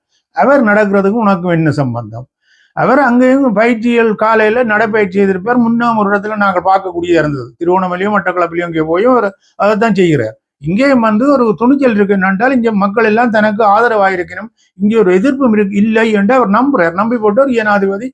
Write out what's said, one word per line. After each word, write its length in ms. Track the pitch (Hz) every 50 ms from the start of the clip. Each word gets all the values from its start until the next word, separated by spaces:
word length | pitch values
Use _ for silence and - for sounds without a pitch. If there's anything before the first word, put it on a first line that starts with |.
| _ _ _ _ _ _ _
அவர் 260 | - 185 240 285 277 240
நடக்கிறதுக்கு 600 | 214 208 208 214 202 196 202 190 196 208 240 220
உனக்கும் 300 | 202 196 175 175 185 170
என்ன 140 | 165 160 156
சம்பந்தம்? 560 | 139 147 143 127 117 120 117 107 113 117 127 - _ _ _ _ _ _ _ _ _
அவர் 220 | - 156 180 247 285
அங்கேயும் 560 | 277 247 240 247 254 254 262 277 277 254 202
பயிற்சிகள் 540 | 196 226 240 247 220 214 240 240 233 226 226 214
காலையில 480 | - 214 220 226 220 214 214 220 247 254
நடைப்பயிற்சி 540 | 220 208 208 226 220 214 220 208 185 180
செய்திருப்பார். 400 | 196 202 196 190 185 180 233 247
முன்னாம் 400 | 254 233 233 233 233 240 240 226
ஒரு 120 | 220 208 196
இடத்துல 260 | 202 202 196 214 220
நாங்கள் 280 | 208 202 196 185 180 165
பார்க்கக்கூடியதா 540 | 185 190 196 190 185 170 170 170 180 170 165
இருந்தது, 280 | 147 147 143 135 120 123 -
திருவோணமலையும் 560 | _ 170 170 180 190 185 180 180 175 190 208 214
மட்டக்களப்பிலையும் 520 | 202 175 185 175 180 175 165 160 175 175 170
அங்கே 140 | 165 160 156
போய் 200 | 156 165 180 214
அவர் 220 | 247 262 240 208 196 - _ _ _ _ -
அதைத்தான் 380 | - - 220 202 233 226 202 190
செய்கிறார். 360 | 185 170 156 135 113 110 110 - _ _ _ _ 139
இங்கேயும் 420 | 156 170 208 269 285 269 247 226
வந்து 180 | 220 214 214 254 285
ஒரு 140 | 285 262 240 226 202
துணிச்சல் 400 | - 226 247 285 277 277 254 226
இருக்கு 200 | 202 208 190 202
என்னென்றால், 400 | 196 185 190 196 185 233 262 277
இங்க 140 | 247 226 233
மக்கள் 360 | 220 196 196 202 202 233 220 214
எல்லாம் 220 | 214 226 247 240
தனக்கு 320 | 208 214 214 214 208 208 226
ஆதரவாயிருக்கணும், 840 | 202 202 214 233 240 226 208 196 190 190 180 175 165 180 185 202 226 - _ _ _ _ 180
இங்கே 180 | 196 208 220
ஒரு 140 | 226 208 180 180
எதிர்ப்பும் 420 | 190 196 285 277 262 277 240 214
இருக்கு, 200 | 208 208 196 202
இல்லை 300 | 202 208 226 220 220 226 233
என்று 220 | 214 202 196 202 262
அவர் 160 | 262 247 190
நம்புறார். 420 | 196 220 254 285 269 233 170 165 160
நம்பி 240 | 185 208 226 247
போட்டு 240 | 240 214 214 202 247
ஒரு 120 | 277 277 240
ஜனாதிபதி 540 | 226 214 214 208 202 196 196 196 196 240 262